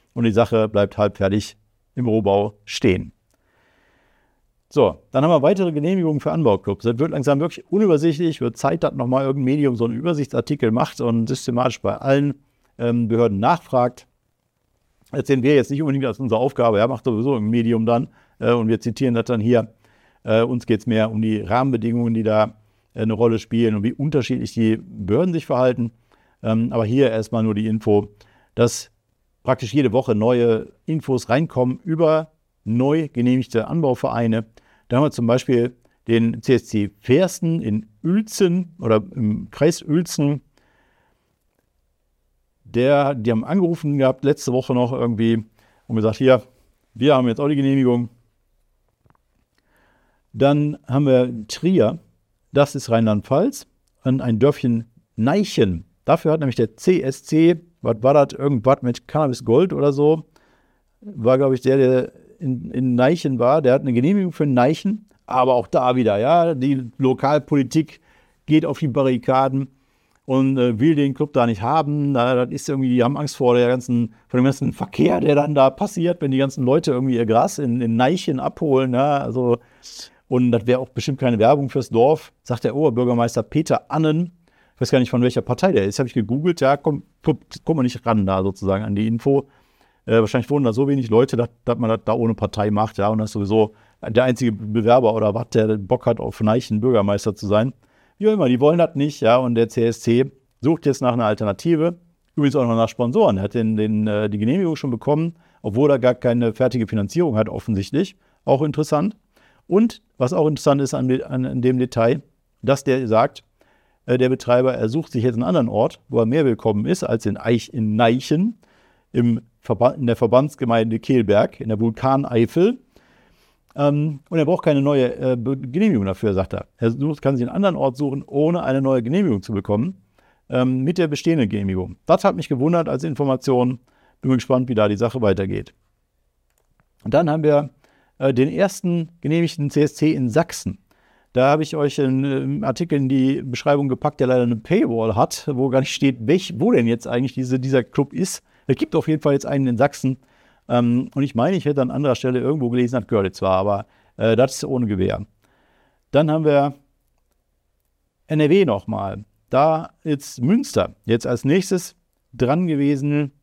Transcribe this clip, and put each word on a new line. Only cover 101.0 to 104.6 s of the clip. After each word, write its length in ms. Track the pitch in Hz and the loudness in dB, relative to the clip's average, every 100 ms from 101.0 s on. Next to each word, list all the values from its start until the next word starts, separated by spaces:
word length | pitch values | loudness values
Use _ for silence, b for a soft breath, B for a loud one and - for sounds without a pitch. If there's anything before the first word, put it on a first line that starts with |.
nach 100 | 127 | 0
einer 140 | 120 107 | 0 0
Alternative, 720 | 104 107 95 165 160 170 170 _ _ _ | 0 -2 -2 -2 0 0 -4 _ _ _
übrigens 220 | - 143 143 | -2 0 2
auch 100 | 120 | 0
noch 80 | |
nach 140 | 113 113 | 2 0
Sponsoren. 480 | - 120 180 196 95 | -2 -2 2 2 2
Er 80 | |
hat 100 | 101 | -2
den, 220 | 120 110 110 | -2 -2 0
den, 300 | 107 107 107 | 0 0 0
äh, 200 | 104 107 | -2 -2
die 100 | 104 | -2
Genehmigung 360 | 110 180 | -2 0